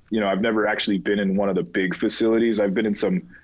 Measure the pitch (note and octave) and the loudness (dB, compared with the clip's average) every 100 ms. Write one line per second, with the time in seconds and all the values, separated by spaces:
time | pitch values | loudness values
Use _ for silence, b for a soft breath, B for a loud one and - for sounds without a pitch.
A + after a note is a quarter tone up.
0 | - A2 G2 F#2+ A2+ G#2+ G#2 G#2+ - G2 | -4 -2 0 0 0 2 0 0 -2 -2
1 | G#2 G2+ G2 G2 G2 F#2 F2 G2+ F#2 - | 0 0 0 0 0 -2 -2 -2 -2 -2
2 | A2 - A2+ A2+ A#2 G#2 G2+ G2 A2 G2+ | -2 0 2 2 2 2 0 0 -2 0
3 | G2 F#2 - B | 0 -2 -6 B